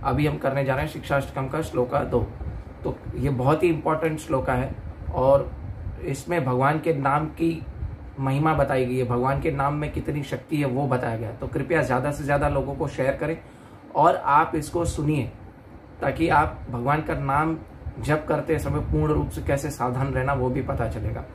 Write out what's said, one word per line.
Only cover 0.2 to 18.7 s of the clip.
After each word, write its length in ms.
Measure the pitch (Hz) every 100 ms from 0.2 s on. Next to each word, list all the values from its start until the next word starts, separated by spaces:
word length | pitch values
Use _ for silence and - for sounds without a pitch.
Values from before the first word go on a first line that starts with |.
| 151
हम 100 | 147
करने 260 | 135 135 135
जा 100 | 135
रहे 100 | 151
हैं 60 |
शिक्षाष्टकम 560 | 139 - 143 135 - 131
का 140 | 156
श्लोका 380 | 160 - 123 143
दो। 280 | 135 123 110 - - - - -
तो 120 | - 131 - -
ये 140 | 135
बहुत 340 | 127 127 156
ही 60 | 180
important 500 | 156 156 156 160 156
श्लोका 340 | - 135 135
है 220 | 127 131 - - - -
और 380 | 120 131 139 135 - - - - -
इसमें 420 | 160 139 - 175 131
भगवान 340 | 127 135 156
के 140 | 165
नाम 320 | 147 135 143 156
की 400 | - 165 160 - - - - - -
महिमा 340 | 135 135 160
बताई 320 | 147 139 135 123
गई 120 | 127
है, 100 | 120
भगवान 340 | 123 127 139
के 100 | 160
नाम 220 | 139 139
में 180 | 147 147
कितनी 320 | - - 147
शक्ति 340 | 131 139 - 151
है 80 | 143
वो 220 | 123 139
बताया 300 | 123 120 113
गया 120 | 110
है। 80 | -
तो 100 | 127
कृपया 340 | 156 139 165
ज़्यादा 300 | 131 123 139
से 120 | 143
ज़्यादा 260 | 139 143 147
लोगों 260 | 139 135 135
को 120 | 123
share 260 | - 131
करें 240 | 139 151 165 - - - - - -
और 200 | 156 -
आप 360 | 143 147 165 160
इसको 300 | 143 175 170
सुनिए 460 | - 139 156 117 - - - - - - -
ताकि 280 | 139 131 165
आप 300 | 156 156 - -
भगवान 300 | 120 123 151
का 120 | 156
नाम 440 | 151 139 139 160 160 - - - -
जप 260 | 113 151 -
करते 300 | 151 143 156
समय 200 | 143